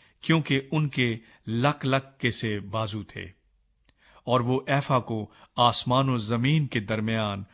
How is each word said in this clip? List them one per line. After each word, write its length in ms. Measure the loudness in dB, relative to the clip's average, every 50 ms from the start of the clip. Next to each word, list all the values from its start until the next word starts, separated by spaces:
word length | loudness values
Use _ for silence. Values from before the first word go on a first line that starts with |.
| _ _ _ _ 0
क्योंकि 360 | 2 2 2 2 2 0 0
उनके 640 | 0 0 0 0 0 0 0 0 0 0 0 -2 -8 -14 -20 _ _ -4
लक-लक 680 | -2 0 2 0 0 0 -2 -2 0 -2 -2 -6 -8 -6
के 100 | -4 -4
से 300 | -4 -4 -4 -4 -4 -4
बाजू 440 | -6 -6 -6 -6 -4 -6 -6 -8 -10 -12 -12
थे, 160 | -14 -14 -14 -16 _ _ _ _ _ _ _ _ _ _ _ _ _ _ _ -20 -12 _
और 160 | 2 2 2 4
वो 240 | 2 0 0 0 0
एफा 300 | 0 0 0 2 0 0
को 340 | 0 -2 -4 -6 -6 -8 -12 -18 -20 -6 _ 4
आसमान 520 | 4 4 4 2 0 2 2 2 2 2
और 100 | 0 -2
जमीन 460 | -2 -2 -2 0 2 2 4 2 2
के 140 | 0 -2 -4
दरमियान 680 | -4 -2 -2 -2 -2 -2 0 0 -2 -2 -4 -6 -8 -12